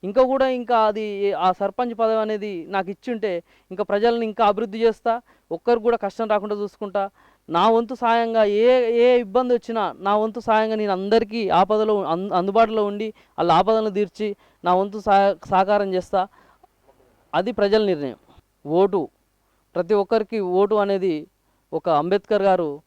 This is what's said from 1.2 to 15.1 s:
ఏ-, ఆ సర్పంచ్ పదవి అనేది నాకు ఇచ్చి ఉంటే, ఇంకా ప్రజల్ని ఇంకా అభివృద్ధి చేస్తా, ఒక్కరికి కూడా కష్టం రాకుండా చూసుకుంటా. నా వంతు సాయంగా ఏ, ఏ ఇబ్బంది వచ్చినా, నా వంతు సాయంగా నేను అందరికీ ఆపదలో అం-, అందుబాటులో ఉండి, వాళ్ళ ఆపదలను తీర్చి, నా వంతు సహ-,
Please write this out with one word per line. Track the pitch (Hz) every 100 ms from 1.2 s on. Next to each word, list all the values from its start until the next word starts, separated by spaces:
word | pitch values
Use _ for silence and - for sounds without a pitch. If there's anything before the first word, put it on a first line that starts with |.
| 202
ఏ-, | 190 180
ఆ |
సర్పంచ్ | 180 196 - 247 226
పదవి | 226 220 214
అనేది | 214 208 185 160
నాకు | 196 185
ఇచ్చి | 196 -
ఉంటే, | 233 208 175 - _ _
ఇంకా | 185
ప్రజల్ని | 208 202 233 233 226
ఇంకా | 196 214
అభివృద్ధి | 202 226 214 226
చేస్తా, | 220 240 233 _ _ _
ఒక్కరికి | 165 - 240
కూడా | 220 233 196
కష్టం | - 226
రాకుండా | 208 208 208
చూసుకుంటా. | 202 _ 208 190 196 _ _ _ -
నా | 170 208
వంతు | 226 226 247
సాయంగా | 240 233 233 226 214 202
ఏ, | 233 254 233 233
ఏ | 240 247
ఇబ్బంది | 214 202 254
వచ్చినా, | 240 - 226 185 120
నా | 190 208
వంతు | 220 220
సాయంగా | 226 220 220 220
నేను | 208
అందరికీ | 185 196 226 214 226 202
ఆపదలో | 165 196 214 220 208 156
అం-, | 170 196
అందుబాటులో | 175 190 202 226 220 202
ఉండి, | 202 220 - _ -
వాళ్ళ | 170
ఆపదలను | 165 196 220 220 196
తీర్చి, | 202 - 208 202 _ _
నా | 175
వంతు | 180 202 208
సహ-, | 208